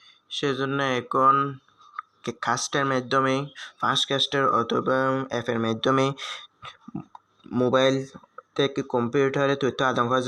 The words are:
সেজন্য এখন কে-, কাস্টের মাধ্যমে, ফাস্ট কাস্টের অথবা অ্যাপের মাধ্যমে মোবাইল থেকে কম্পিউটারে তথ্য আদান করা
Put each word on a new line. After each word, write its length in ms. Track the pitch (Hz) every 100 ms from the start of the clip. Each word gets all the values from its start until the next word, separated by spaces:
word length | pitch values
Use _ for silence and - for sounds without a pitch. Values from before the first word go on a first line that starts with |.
| - _ _ -
সেজন্য 420 | 143 127 135 139 135 127
এখন 340 | 120 131 131 139 139 135 _ _ - - - _
কে-, 180 | - 117 -
কাস্টের 380 | 123 - 147 139
মাধ্যমে, 420 | 131 123 135 135 131 147 - - -
ফাস্ট 240 | 117 131 -
কাস্টের 340 | 135 - 139 131 117
অথবা 360 | 113 123 127 131 135 131 131
অ্যাপের 260 | 117 117 117
মাধ্যমে 420 | 113 113 131 135 135 135 - - - _ - - - - - - _ _ - 120
মোবাইল 360 | 127 131 135 135 135 - - - - -
থেকে 240 | 139 139 135
কম্পিউটারে 600 | 123 120 139 139 139 139 139
তথ্য 180 | 131 - 135
আদান 160 | 127 120
করা 120 | 131